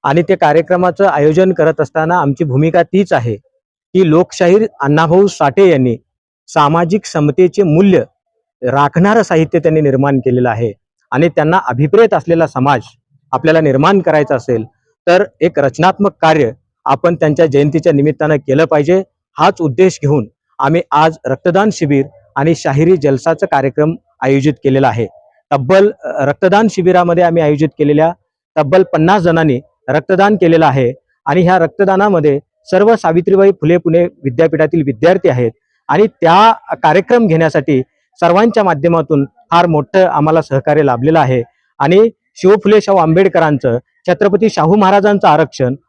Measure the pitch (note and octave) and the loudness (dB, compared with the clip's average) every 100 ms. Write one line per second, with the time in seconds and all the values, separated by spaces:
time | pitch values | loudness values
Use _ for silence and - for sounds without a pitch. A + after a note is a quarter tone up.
0 | C#3+ D#3 E3 F#3+ D#3 D3+ D#3 F3+ F3+ E3+ | -2 -2 -2 0 2 0 0 -2 -2 0
1 | G3 D3 D3 D#3 F#3 E3+ D#3 D#3 D#3 D#3+ | -2 2 0 2 0 0 -2 -2 -4 -4
2 | D#3+ F3 C#3+ C#3 D#3 B2+ D#3+ F3 E3+ F#3 | -2 -2 -2 -4 -4 -2 0 0 0 -2
3 | G3 D3+ A#2 G#2 _ _ _ _ _ F#3 | -2 -2 -4 -8 _ _ _ _ _ 0
4 | F3+ D#3 F3+ - F3 G3+ A3 - C#3 D3 | 2 2 0 -2 0 2 0 -4 -2 0
5 | D#3+ F3+ G3+ - C#3+ D#3+ F#3+ D3 B2+ A2+ | 2 2 0 0 -2 2 2 2 0 -4
6 | _ _ _ _ _ - C#3+ E3 F3 G#3 | _ _ _ _ _ -2 0 0 -2 -4
7 | - D#3 D3 C#3+ F3+ F#3+ F#3 D#3 G3+ E3+ | -4 -2 -2 0 0 0 0 2 2 2
8 | A2+ _ _ _ _ _ B2 C3+ C#3+ E3+ | -2 _ _ _ _ _ -4 -2 0 0
9 | G3 A3+ G3 E3 D#3+ E3+ D#3+ D#3 C#3+ C3 | 0 0 0 -2 0 -2 0 0 0 0
10 | C#3 C3+ B2+ B2 B2 A2+ A#2 G2 _ _ | 0 0 -2 -2 -2 -2 -6 -8 _ _
11 | _ B2+ E3 D#3+ D3+ F#3 - A#2+ D3 G#3 | _ -2 -2 0 0 -2 -2 -4 0 2
12 | A3+ F3 E3 E3 D#3+ C3 C3+ B2+ - _ | 2 0 -2 -2 -2 -2 -2 -2 -4 _
13 | _ _ _ B2+ D#3+ D#3+ D#3 C3+ E3 G3+ | _ _ _ -4 0 0 2 2 2 0
14 | E3+ D#3 D3 C3+ - A#2 A2 _ _ _ | 0 -2 -2 -4 -4 -6 -6 _ _ _
15 | - F3+ G3+ _ D#3+ - C3+ - F3 F#3+ | -2 0 -2 _ -4 -2 -4 0 -2 0
16 | G3+ _ D#3+ D#3 A#2 - _ _ - C#3 | -4 _ 0 0 -2 -6 _ _ -4 -2
17 | E3+ E3+ D#3 D3 D#3+ C#3 D3 D#3+ E3+ C#3+ | -2 -2 -2 0 0 2 0 0 0 0
18 | D3 - D#3 D3 - C3+ D#3+ D3+ D3 F#3 | -2 -2 -4 -4 -2 -2 0 0 0 -2
19 | F#3+ _ _ - E3+ G3+ D#3 A#2+ F#3 - | -4 _ _ -2 -2 0 -6 0 0 0
20 | C#3+ D3 G#2 _ _ - C#3 E3 - D3 | -2 -2 -4 _ _ -6 -2 -2 -2 0
21 | D#3+ D#3+ B2+ C3+ F3+ F3+ G#3+ - D3+ C#3 | 0 -2 -8 -4 -2 -2 -2 -2 -2 -2
22 | C#3 _ _ C3 D3+ E3 D#3 C#3 E3 F#3 | -2 _ _ -4 -2 -2 -2 0 0 2
23 | C#3+ C3+ E3 D#3+ F#3+ C#3+ C3+ C#3 D3+ E3+ | 0 -2 -2 -4 -2 -2 -2 -2 -2 -4
24 | _ _ C3 C#3 C#3+ C#3 C#3 C3+ C3+ A2 | _ _ -2 0 -2 -2 -2 0 0 -2
25 | A2 - _ _ _ C#3+ B2+ F#3+ G3+ - | -8 -10 _ _ _ -4 2 2 2 -2
26 | C#3+ - C#3 - F#3+ G3+ A3+ - F3 F#3 | -10 -4 -4 -2 0 2 0 0 0 2
27 | F3 E3+ F3 E3 D3+ D3 D#3 - D3 D3 | 0 0 0 0 0 0 -4 -2 -2 0
28 | D#3+ F3 _ _ _ - C#3 F#3 F3+ D#3 | 0 -4 _ _ _ -4 0 0 0 0
29 | E3 G3+ E3+ E3 D#3+ B2+ _ _ - C#3+ | 0 0 0 0 0 -2 _ _ -4 -4
30 | C#3 F#3+ G3+ G#3 F3 E3 D#3 C3 B2 - | -2 0 2 2 2 2 2 0 -2 -4
31 | _ _ - D3+ F3 F#3 E3 - G3 F#3+ | _ _ -4 0 2 2 0 -2 -2 0
32 | G#3 F3 D3 C#3+ _ _ - F#3 G#3 A3 | 0 0 0 -2 _ _ -4 0 2 2
33 | E3+ E3 F3 F#3+ G3 F#3+ D3+ F3 F3 E3+ | 0 -2 0 2 2 2 0 0 0 0
34 | F3 _ C3+ A#2+ D#3+ D#3 D#3 E3+ C#3 A2 | -2 _ -8 -2 0 0 -2 -2 -4 0
35 | D#3+ F#3+ F3 B2+ A#2+ - _ _ - D3+ | 0 2 0 -2 -4 -6 _ _ -4 -2
36 | G#3+ _ E3 F3+ A3+ - - E3 D#3 E3+ | -2 _ 2 4 4 2 -8 -4 0 0
37 | F#3+ B3 A3 D#3+ D#3+ D#3 D3+ C3 C3 _ | 0 0 0 0 0 -2 -2 -2 -4 _
38 | _ _ E3+ F3+ A3+ A3+ G3 D3+ E3+ E3 | _ _ 0 2 0 0 -2 0 0 -2
39 | D3+ D3 C#3 _ _ E3+ F3 D3+ C3+ F#3+ | -2 -2 -4 _ _ 0 2 -2 -2 0
40 | F#3 D3+ D3+ D#3+ D#3+ C3+ D3 D3 C#3+ A#2+ | 0 0 0 0 -2 -4 -2 0 0 0
41 | C#3 D#3+ C3+ B2+ A#2 _ _ _ C#3+ F#3 | 0 0 0 -2 -4 _ _ _ 0 2
42 | A3+ _ _ - F#3 G#3 G3+ G#3 G3+ G3 | 2 _ _ -4 0 2 2 0 2 0
43 | D#3+ D#3+ F#3+ F3 D#3+ C#3+ C3 A#2+ _ _ | 2 2 0 0 0 -2 -2 -6 _ _
44 | - F3 G#3 F#3+ G#3+ F#3 D#3 G#3 F#3+ G3+ | -6 -2 0 0 -2 0 0 2 2 2
45 | G#3 G3+ F#3+ D3+ D#3 - B2+ C#3 | 0 0 2 2 0 -2 -6 -6